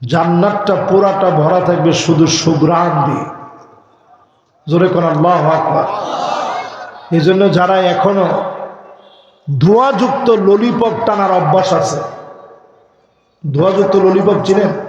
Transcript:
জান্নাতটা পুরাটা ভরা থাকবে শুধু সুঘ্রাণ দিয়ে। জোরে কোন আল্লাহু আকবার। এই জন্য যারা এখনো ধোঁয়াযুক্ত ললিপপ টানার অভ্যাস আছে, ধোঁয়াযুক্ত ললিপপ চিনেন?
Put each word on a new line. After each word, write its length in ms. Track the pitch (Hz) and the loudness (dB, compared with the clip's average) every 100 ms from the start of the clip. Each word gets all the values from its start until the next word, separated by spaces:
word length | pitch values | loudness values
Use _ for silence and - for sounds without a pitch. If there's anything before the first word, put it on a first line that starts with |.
| 120 | -4
জান্নাতটা 680 | 165 170 175 202 208 - | -2 0 2 0 0 -2
পুরাটা 560 | 190 - 190 196 190 185 | -2 0 2 2 0 0
ভরা 300 | 156 151 180 | 2 2 2
থাকবে 320 | 180 170 165 | 0 0 0
শুধু 340 | - - 156 160 | 0 0 2 2
সুঘ্রাণ 840 | - 160 151 151 170 175 151 143 | 2 0 2 2 2 0 0 -2
দিয়ে। 120 | 147 - - - - - - _ _ _ _ _ _ _ _ - | -4 -8 -14 -20 -20 -20 -20 _ _ _ _ _ _ _ _ -2
জোরে 200 | 165 180 | 0 2
কোন 160 | 175 | 0
আল্লাহু 460 | 165 151 175 170 156 | 0 2 2 2 2
আকবার। 340 | 160 - 160 160 208 185 - - - - - - - - - - | 0 0 -2 -2 -6 -6 -6 -6 -6 -6 -8 -10 -14 -18 -20 -4
এই 100 | 165 | 0
জন্য 320 | 156 190 196 | 2 2 2
যারা 240 | 170 180 190 | 2 2 2
এখনো 680 | 180 180 190 196 170 - - - - - - - - - _ _ - 135 | 0 0 0 0 0 -2 -6 -10 -14 -16 -20 -20 -20 -20 _ _ -6 0
ধোঁয়াযুক্ত 720 | 170 220 269 196 254 277 240 | 4 4 2 0 -2 0 0
ললিপপ 640 | 214 190 208 240 - 226 - - | 2 4 2 2 0 -2 -2 -2
টানার 260 | 202 190 | 0 0
অভ্যাস 400 | 185 151 185 185 | 0 2 0 2
আছে, 280 | 160 - 143 - - - - - - _ _ _ _ _ _ _ _ 151 | 0 -2 -6 -8 -14 -20 -20 -20 -20 _ _ _ _ _ _ _ _ -4
ধোঁয়াযুক্ত 440 | 135 185 196 190 190 | 0 0 2 2 2
ললিপপ 480 | 185 190 202 190 | 2 2 2 0
চিনেন? 240 | - 202 196 - | 0 0 0 -2